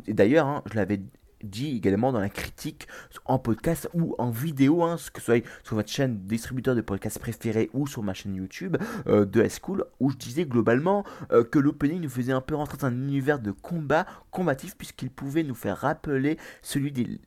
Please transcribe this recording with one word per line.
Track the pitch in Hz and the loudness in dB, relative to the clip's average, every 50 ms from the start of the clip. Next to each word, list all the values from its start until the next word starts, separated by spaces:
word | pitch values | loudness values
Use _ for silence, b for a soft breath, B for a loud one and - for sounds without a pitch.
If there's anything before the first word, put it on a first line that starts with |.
| - | -2
et | - 107 | -2 4
d'ailleurs, | 104 98 110 143 165 143 | 4 6 6 6 4 4
hein, | 135 147 - - 98 | 2 -2 -4 -6 -4
je | 101 | -2
l'avais | 110 95 90 104 98 95 123 _ _ _ _ _ _ | -2 0 0 0 -4 -4 -10 _ _ _ _ _ _
dit | - 101 95 113 143 156 127 | -14 -12 -8 -6 -4 -4 -4
également | 107 87 95 98 104 123 135 | 0 2 2 4 4 2 2
dans | 127 107 | 2 0
la | 95 | -2
critique | 101 - - - - - - - 156 - - - B B B B B - - _ | -2 -4 -6 -10 -10 -10 -8 -10 -10 -10 -10 -18 B B B B B -20 -14 _
en | - 131 - | 0 0 0
podcast | - 117 110 - - 170 165 - - - - | 2 0 0 0 2 -2 -2 -2 -4 -4 0
ou | 170 170 - - | 0 0 0 0
en | - 120 123 | -2 -2 -2
vidéo, | 113 113 147 165 143 135 139 139 165 170 170 | -2 -2 -4 -4 4 4 6 6 6 6 4
hein, | 165 170 160 - - _ | 2 0 -2 -6 -10 _
que | - | -10
ce | - | 2
soit | - 117 120 117 B B B B | 4 4 4 4 B B B B
sur | - 117 | -4 -2
votre | 107 104 | -2 -2
chaîne | - - 143 135 127 113 98 92 | -2 0 0 0 0 0 -4 -4
distributeur | 98 113 117 - - 127 127 110 131 127 | -4 -4 -4 -4 -4 -6 -2 0 2 2
de | 113 | 2
podcasts | 110 - 101 95 - 107 - | 0 -2 -4 -4 -4 -6 -6
préférée | - - 120 107 - - 117 107 110 110 - | -6 -8 -8 -8 -4 -4 0 2 2 0 0
ou | - 135 147 | 0 -2 -2
sur | 143 - 123 104 | -2 -4 -4 -4
ma | 101 92 | -4 -4
chaîne | - - 101 95 | -6 -6 -6 -6
YouTube, | 92 92 92 - - 175 190 165 160 208 B B 190 B | -4 -6 -8 -8 -8 -4 -2 -2 -2 -2 B B -6 B
euh, | - 104 104 101 | 4 6 6 6
de | 98 98 113 | 4 4 2
High | 104 104 - - - | 2 2 0 -6 -6
School, | - - - - - _ - | -4 -4 -4 -4 -6 _ 0
où | 123 139 | 0 0
je | 131 | 0
disais | - - 117 123 165 175 | -2 -8 -6 -2 -2 -2
globalement, | 139 120 120 104 117 117 135 160 185 202 202 196 B B B B B | 2 2 4 4 6 4 4 4 2 2 2 0 B B B B B
euh, | - 117 120 | 4 4 4
que | - - | 6 4
l'opening | 151 135 147 147 - 147 143 170 185 | 4 4 4 2 2 0 0 0 0
nous | 165 135 | -4 -4
faisait | 117 127 120 131 131 | -4 -2 0 0 0
un | 131 | 0
peu | 131 - 156 | 0 -2 -4
rentrer | 147 147 143 147 139 | -4 -4 -4 -6 -2
dans | 143 | -2
un | 127 | -2
univers | 120 127 135 139 139 139 131 147 147 135 | -2 -2 -2 0 0 0 2 2 0 2
de | 107 101 | 0 -4
combat | 98 - - - 175 165 151 135 151 165 185 B B B B _ | -4 -6 -6 -6 -6 -4 0 2 2 2 2 B B B B _
combatif, | - 185 185 160 135 - - 190 - | -4 0 0 0 0 -2 -4 -16 -14
puisqu'il | _ - - - - 127 127 | _ -16 -16 -10 -8 -10 -10
pouvait | - - 139 139 139 165 160 | -8 -8 -8 -2 0 0 0
nous | 139 117 | 0 -4
faire | - - 104 92 | -4 -4 -4 -4
rappeler | - - 143 156 - - 156 139 131 135 147 160 B B B B B | 0 -2 -2 -2 -2 -4 -2 -2 0 2 0 -2 B B B B B
celui | B - - 147 135 147 | B -4 -2 -2 -2 -2
des, | 143 123 117 - - - - | -2 -2 -2 -2 -4 -10 -12